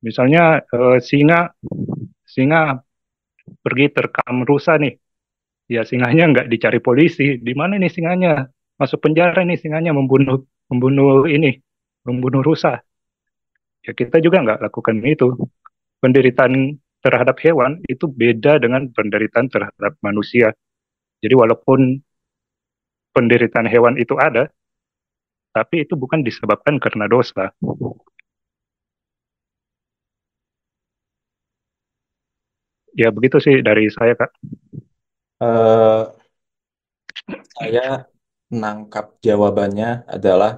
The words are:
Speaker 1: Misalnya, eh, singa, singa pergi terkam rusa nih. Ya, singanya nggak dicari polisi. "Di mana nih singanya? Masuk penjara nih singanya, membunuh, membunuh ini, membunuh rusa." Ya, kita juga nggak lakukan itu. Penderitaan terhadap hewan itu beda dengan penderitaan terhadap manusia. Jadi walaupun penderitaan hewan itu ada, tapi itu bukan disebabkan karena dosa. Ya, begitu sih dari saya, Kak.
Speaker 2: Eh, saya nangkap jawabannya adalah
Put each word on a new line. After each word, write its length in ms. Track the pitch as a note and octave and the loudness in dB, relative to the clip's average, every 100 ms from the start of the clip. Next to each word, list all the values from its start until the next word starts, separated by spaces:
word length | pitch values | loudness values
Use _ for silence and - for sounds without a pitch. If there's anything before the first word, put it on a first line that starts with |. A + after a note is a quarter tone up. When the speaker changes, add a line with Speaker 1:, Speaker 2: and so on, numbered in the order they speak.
Speaker 1:
Misalnya, 640 | A#2 A2 B2+ D#3+ E3+ D3 - | -8 -2 2 4 4 2 -2
eh, 340 | A#2+ B2 B2+ | 0 2 2
singa, 540 | - C#3+ D3 E3+ F3 _ - - D3 - - _ _ | 2 2 4 2 0 _ -14 -10 -10 -10 -14 _ _
singa 560 | - C3+ E3 D#3 C3 _ _ _ _ _ _ - - | -4 0 2 0 -4 _ _ _ _ _ _ -20 -10
pergi 240 | - A#2+ C#3+ | -6 0 0
terkam 500 | - A#2 - - B2+ | 0 -6 -6 -6 -4
rusa 320 | B2 C#3+ - D#3 | 0 0 0 0
nih. 160 | C#3+ - _ _ _ _ _ _ _ | -2 -6 _ _ _ _ _ _ _
Ya, 140 | A#2 A2+ | -6 -4
singanya 360 | B2 B2 D#3 E3 | -2 0 2 4
nggak 140 | B2 C3+ | 2 0
dicari 280 | A#2 A#2 A#2 | -2 0 0
polisi. 540 | B2+ B2 D#3+ - C#3 B2+ | 0 2 2 2 -4 -2
"Di 140 | A#2+ B2+ | -6 -4
mana 220 | E3+ G3+ | -4 -2
nih 120 | F3 | -4
singanya? 560 | - E3 F3+ F3+ C#3+ C3 _ _ _ | -4 -4 0 0 0 -4 _ _ _
Masuk 180 | C#3 - D3+ | -6 -2 -2
penjara 400 | D#3 F3 E3+ F3+ | 2 2 0 -2
nih 160 | E3+ | -4
singanya, 320 | D#3+ D#3 E3 C#3+ | -6 -4 -2 -2
membunuh, 480 | C3 C3+ C3+ C3 C3 _ _ | 2 2 2 -2 -6 _ _
membunuh 560 | B2+ B2+ C#3 C#3 C3+ C#3 | -2 0 2 4 4 2
ini, 320 | D3 D#3 B2 _ _ _ _ | 0 0 -4 _ _ _ _
membunuh 380 | B2 B2 B2+ C3 | -8 -6 -2 0
rusa." 380 | C3+ D#3+ E3 A#2+ _ _ _ _ _ _ _ _ _ _ - | 0 0 -2 -4 _ _ _ _ _ _ _ _ _ _ -16
Ya, 80 | G#2+ | -8
kita 240 | A#2+ E3 | 0 2
juga 220 | E3 F3+ | 2 2
nggak 160 | A#2 G#2+ G#2+ | 0 -2 -6
lakukan 300 | - - A2 A#2+ | -6 -4 -2 -2
itu. 320 | D3+ B2+ B2 F3+ _ _ _ _ _ | 0 0 0 -10 _ _ _ _ _
Penderitaan 800 | B2+ C3 B2+ B2 B2+ C3 C3+ D3 _ _ C3 | 2 4 2 2 2 2 -2 -6 _ _ -2
terhadap 320 | A#2+ B2+ B2 D#3 | 2 0 2 2
hewan 360 | D#3+ B2+ D#3+ - | 2 -2 -4 -10
itu 160 | B2+ E3 | -6 -6
beda 480 | C3+ A#2 A2+ C#3+ D3+ | 0 0 2 2 2
dengan 320 | A#2+ C3 C3+ | 2 -2 -4
penderitaan 600 | - G#2 G#2 G#2+ A#2 B2+ | -6 -4 -2 -2 -2 -2
terhadap 400 | G#2+ G2+ _ G2+ - | -4 -8 _ -8 -6
manusia. 520 | G#2 G#2 G#2 A#2+ A2 - _ _ _ _ _ _ | -6 -6 -2 2 2 0 _ _ _ _ _ _
Jadi 120 | A2 B2+ | 0 2
walaupun 640 | A2+ A2+ - C3+ C3 C#3 _ _ _ _ _ _ _ _ _ _ _ | 4 2 0 2 2 -2 _ _ _ _ _ _ _ _ _ _ _
penderitaan 540 | - A#2 A#2+ A#2 A#2+ A2+ | 0 2 2 2 -2 0
hewan 280 | A#2 A#2 C3 | 4 4 2
itu 160 | A#2 C3 | -4 0
ada, 320 | D3 A#2 D3 _ _ _ _ _ _ _ _ _ _ | 0 0 -4 _ _ _ _ _ _ _ _ _ _
tapi 320 | A2 A2 F3 C#3+ | -6 -4 -4 -4
itu 80 | D#3+ | -6
bukan 240 | C3 D#3+ A#2+ | -4 -4 -4
disebabkan 540 | - G#2+ G#2 - D3 | -6 -4 -2 -2 -4
karena 240 | - A2 G#2 | -4 -4 0
dosa. 460 | A#2+ - - F#2+ _ C3 - A#2+ - _ _ _ _ _ _ _ _ _ _ _ _ _ _ _ _ _ _ _ _ _ _ _ _ _ _ _ _ _ _ _ _ _ _ _ _ _ _ _ _ _ _ _ _ _ _ _ _ _ | 0 0 -4 -8 _ -8 -8 -10 -12 _ _ _ _ _ _ _ _ _ _ _ _ _ _ _ _ _ _ _ _ _ _ _ _ _ _ _ _ _ _ _ _ _ _ _ _ _ _ _ _ _ _ _ _ _ _ _ _ _
Ya, 160 | F3 A2+ G#2+ | 0 0 2
begitu 220 | B2+ D3+ | 2 2
sih 160 | D3+ C3+ | 4 2
dari 240 | A#2 G#2+ G#2+ | 4 2 0
saya, 260 | - A#2 A#2 | 0 -2 0
Kak. 120 | A#2+ _ - - _ - _ _ _ _ _ _ | -4 _ -20 -20 _ -20 _ _ _ _ _ _
Speaker 2:
Eh, 600 | A#2+ A2+ A2+ A2+ A2 A2 A2 - _ _ _ _ _ _ _ _ - - - - _ - | -2 2 4 4 4 2 -4 -12 _ _ _ _ _ _ _ _ -20 -20 -18 -18 _ -12
saya 520 | A2+ A#2 C3 C3 - _ _ _ _ | -4 -4 -4 -8 -12 _ _ _ _
nangkap 640 | A#2 G#2+ G#2+ G#2+ G#2+ - _ | -8 -8 -10 -12 -14 -14 _
jawabannya 800 | A2 G#2 G#2 G2 G2+ G2+ A#2 A#2+ - | -2 2 2 0 -4 -4 -6 -6 -10
adalah 400 | G2+ G2+ F#2 G#2 | -4 2 2 2